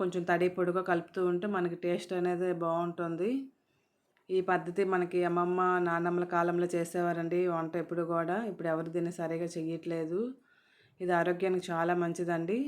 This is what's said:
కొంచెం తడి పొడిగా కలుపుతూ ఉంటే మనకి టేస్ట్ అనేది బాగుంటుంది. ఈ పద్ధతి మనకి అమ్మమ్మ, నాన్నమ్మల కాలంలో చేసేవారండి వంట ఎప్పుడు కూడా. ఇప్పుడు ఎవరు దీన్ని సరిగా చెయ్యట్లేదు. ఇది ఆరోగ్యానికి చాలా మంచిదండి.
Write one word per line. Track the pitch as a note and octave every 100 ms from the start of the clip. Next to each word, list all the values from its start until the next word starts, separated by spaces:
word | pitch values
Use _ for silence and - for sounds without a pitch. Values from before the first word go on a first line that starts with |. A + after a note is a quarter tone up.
కొంచెం | F#3 F3+
తడి | F3 F3 F3+
పొడిగా | F3+ F3+ F#3
కలుపుతూ | F#3 E3+ E3+ F#3+ F3+
ఉంటే | F3 G#3
మనకి | G3 F3 E3+
టేస్ట్ | F3 F3 - F3+
అనేది | F3+ F3 F3+
బాగుంటుంది. | E3+ E3+ E3+ F3 E3+ E3+ E3 G3+ C4+ C4 _ _ _ _ _ _ _ -
ఈ | F#3
పద్ధతి | F#3 F3 D#3+ F3+
మనకి | F#3+ F#3 F3 F3+
అమ్మమ్మ, | F3 F3 F3 F3+ F3+ F3+
నాన్నమ్మల | F3 E3+ F3 F3 F3
కాలంలో | F3 F3 F3 F3
చేసేవారండి | F3 E3+ F3+ F3 E3+ E3 F3 F3+
వంట | E3 D#3+ E3+
ఎప్పుడు | D#3+ E3+ E3+
కూడా. | E3+ E3 F#3+ F3+
ఇప్పుడు | F3+ E3+
ఎవరు | D#3+ E3 E3+
దీన్ని | E3+
సరిగా | F3 D#3+ E3 E3+ E3+
చెయ్యట్లేదు. | D#3+ E3 E3 E3 D#3+ F3+ B3 C4 _ _ _ _ _ -
ఇది | F3+
ఆరోగ్యానికి | F3 E3+ F3 F#3 F#3 F3+
చాలా | E3 E3+
మంచిదండి. | F3 E3+ E3 F3 E3+ E3 A#3